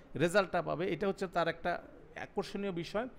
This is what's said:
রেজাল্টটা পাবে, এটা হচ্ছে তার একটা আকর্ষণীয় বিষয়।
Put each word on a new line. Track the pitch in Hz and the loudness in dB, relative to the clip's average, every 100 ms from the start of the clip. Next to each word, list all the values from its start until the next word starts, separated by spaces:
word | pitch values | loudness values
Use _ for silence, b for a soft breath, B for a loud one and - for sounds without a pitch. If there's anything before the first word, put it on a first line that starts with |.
| B 127 | B 2
রেজাল্টটা | 170 196 190 180 | 4 6 4 2
পাবে, | 160 147 185 | 0 0 0
এটা | 165 202 | 0 0
হচ্ছে | 190 190 | 0 0
তার | 175 165 | 2 2
একটা | 160 175 170 - - - - | 2 -2 -2 -6 -18 -16 -12
আকর্ষণীয় | - - - 202 202 | -6 -4 -4 -2 -2
বিষয়। | 175 165 202 247 | -2 -2 -2 -2